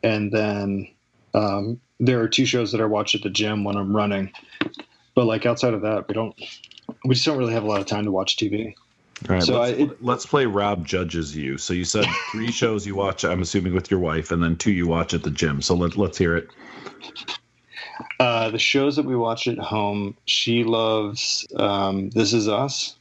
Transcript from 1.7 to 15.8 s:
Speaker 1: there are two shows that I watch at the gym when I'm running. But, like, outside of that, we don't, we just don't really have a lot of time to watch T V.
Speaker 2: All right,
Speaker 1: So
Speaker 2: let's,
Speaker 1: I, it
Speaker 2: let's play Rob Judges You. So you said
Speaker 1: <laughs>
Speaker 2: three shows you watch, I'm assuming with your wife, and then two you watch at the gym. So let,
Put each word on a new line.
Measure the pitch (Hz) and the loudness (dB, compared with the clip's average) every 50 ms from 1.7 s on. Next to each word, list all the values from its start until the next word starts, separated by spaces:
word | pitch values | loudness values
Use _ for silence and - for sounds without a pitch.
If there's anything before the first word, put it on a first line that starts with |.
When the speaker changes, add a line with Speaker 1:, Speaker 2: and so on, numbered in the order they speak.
| 120 127 _ _ _ _ | -6 -8 _ _ _ _
Speaker 1:
there | 120 123 127 120 | 2 2 4 4
are | 113 110 | 2 2
two | - - 135 | 2 2 2
shows | 127 - 123 117 101 - | 2 2 0 0 0 0
that | 110 | 0
I | 110 | 0
watch | 107 107 104 104 - - | 2 2 0 0 0 -2
at | 104 101 | -2 -2
the | 104 | -4
gym | 95 101 107 107 107 104 101 | -2 -2 0 0 0 -2 -2
when | 101 101 101 | -2 -2 -2
I'm | 98 95 101 | -2 0 2
running. | 107 104 101 101 98 98 95 - - - - - - - - - - - _ _ _ _ _ _ | 2 2 2 0 -2 -2 -4 -8 -16 -20 -20 -6 -6 -6 -6 -6 -14 -20 _ _ _ _ _ _
But, | - 123 | 4 4
like, | 113 110 113 - | 4 2 2 2
outside | 120 117 - - 123 113 | 2 2 2 2 0 0
of | 104 | 2
that, | 104 107 110 101 - - | 0 0 -2 -2 -2 -4
we | 104 | -4
don't, | 110 113 107 - - - - - - - - - - _ - - _ - | -4 -4 -4 -6 -12 -18 -18 -18 -18 -20 -20 -20 -20 _ -18 -18 _ 0
we | 131 127 | 2 2
just | 127 - | 2 4
don't | 160 151 135 | 2 2 2
really | 127 117 113 | 0 0 0
have | 117 104 | 0 0
a | 107 | 0
lot | 107 101 | 0 0
of | 98 - | 0 -2
time | 107 104 104 | -2 -2 0
to | 104 | 0
watch | 95 92 95 95 - - | 0 0 0 0 -2 0
T | 113 104 | 0 -2
V. | 104 107 113 110 101 _ _ _ _ _ _ _ _ - - - | -2 -2 -4 -6 -10 _ _ _ _ _ _ _ _ -16 -2 0
Speaker 2:
All | 98 | 2
right, | 90 90 | 4 4
Speaker 1:
So | - 127 120 | 4 4 4
Speaker 2:
let's, | 120 123 120 - | 2 2 2 2
Speaker 1:
I, | 147 | 2
it | 143 - - 120 | 0 0 -4 -2
Speaker 2:
let's | 123 123 123 - | -2 -2 -2 -2
play | - - 147 135 | 0 2 4 4
Rob | 117 98 101 101 104 104 92 82 - | 4 2 2 2 2 0 -2 -4 -2
Judges | - 92 90 82 82 85 80 73 73 | -2 -2 -2 -2 -2 -4 -4 -4 -6
You. | 76 73 65 69 69 | -6 -6 -6 -6 -6
So | - - 92 | -4 -2 -2
you | 90 90 | -2 -2
said | 80 - 107 104 87 85 - | 0 0 0 0 0 0 -4
Speaker 1:
<laughs> | - - | -6 -6
Speaker 2:
three | - 110 110 113 | -6 -4 -4 -4
shows | 117 - - 117 110 104 98 101 | -2 0 0 2 2 0 -2 -4
you | 98 | -2
watch, | 95 98 98 92 - - | 0 0 0 0 0 -2
I'm | 85 90 90 | 0 0 0
assuming | 92 85 - 101 90 92 87 | -2 0 0 0 0 2 0
with | 92 87 - | -2 0 2
your | 98 92 | 0 2
wife, | 90 82 78 80 80 - | 2 2 0 -2 -2 0
and | - 85 | 0 2
then | 85 82 82 | 2 2 0
two | 82 - 113 | 0 2 2
you | 101 92 87 85 | 2 2 2 2
watch | 82 82 85 - - | 2 0 0 0 -2
at | 82 - | -2 -2
the | 82 | -4
gym. | 71 - - 78 71 69 | -2 0 0 0 0 0
So | 71 - 92 | 0 0 0
let, | 87 | 2